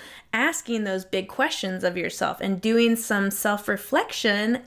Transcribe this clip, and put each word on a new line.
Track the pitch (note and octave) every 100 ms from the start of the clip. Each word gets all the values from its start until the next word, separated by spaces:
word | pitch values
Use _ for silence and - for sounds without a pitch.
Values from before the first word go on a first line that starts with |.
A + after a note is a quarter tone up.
| - - -
asking | A3 C#4+ D#4+ - A#3 G#3
those | F#3+
big | F#3 F#3+ F#3+
questions | - D4 - G3 F#3
of | F3+ F3+
yourself | E3+ - F#3 -
and | F#3+ F#3+
doing | A3 A3+ A#3 A3+
some | - G#3 G3
self-reflection | G3 G#3+ G#3 - G3 - D#4 - - A3+ G3+ A3 B3